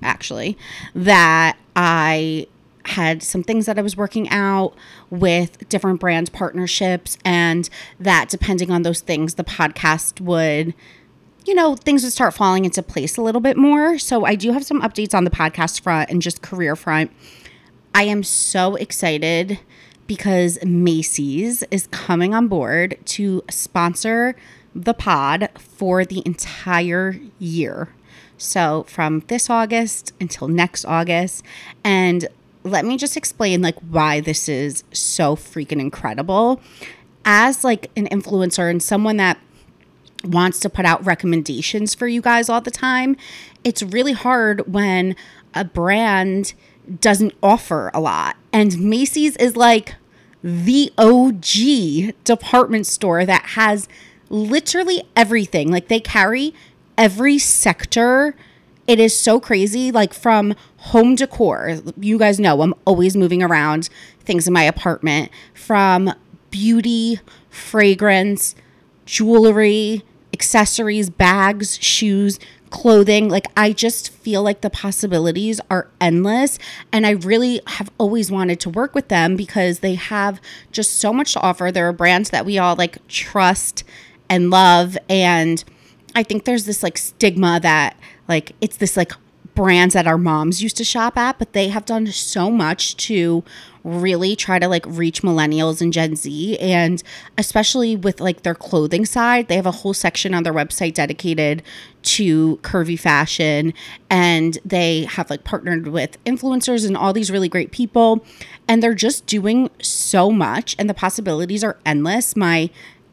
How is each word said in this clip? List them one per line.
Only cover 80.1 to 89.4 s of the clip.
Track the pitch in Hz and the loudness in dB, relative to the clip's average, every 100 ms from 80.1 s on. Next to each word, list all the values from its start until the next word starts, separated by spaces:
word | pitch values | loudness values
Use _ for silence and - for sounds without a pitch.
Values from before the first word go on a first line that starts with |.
| 208 202 190 - - - | -4 -4 -4 -12 -20 -12
just | - 214 - | -6 -4 -2
so | 208 | 0
much | 240 294 | 0 0
to | - | 0
offer. | 185 175 180 | 0 0 -2
They're | 185 175 | 0 -2
a | |
brand | 170 175 180 208 | 0 2 2 0
that | - 190 | -4 -2
we | 196 | 0
all, | 180 170 | 2 2
like, | 175 - _ | -2 -6 _
trust | - - 208 180 196 - - - - - _ - | -10 -4 2 2 2 -2 -8 -14 -18 -20 _ -2
and | 185 180 | 0 4
love. | 185 185 175 180 185 - | 6 8 8 4 -2 -2
And | 190 180 170 160 165 - _ _ _ _ | 2 4 4 2 0 -4 _ _ _ _
I | 233 | -2
think | 220 214 | -2 -2
there's | 254 247 202 | -2 -2 -2
this, | 208 | -4
like, | 185 - | -4 -6
stigma | - - 208 175 180 170 | -10 0 0 2 2 2
that, | 170 156 139 - - - - | 4 2 2 -4 -18 -14 -4
like, | 160 - - | -4 -4 -6
it's | 214 - | -6 -4
this, | 196 196 | -4 0
like, | 170 - _ _ | -2 -4 _ _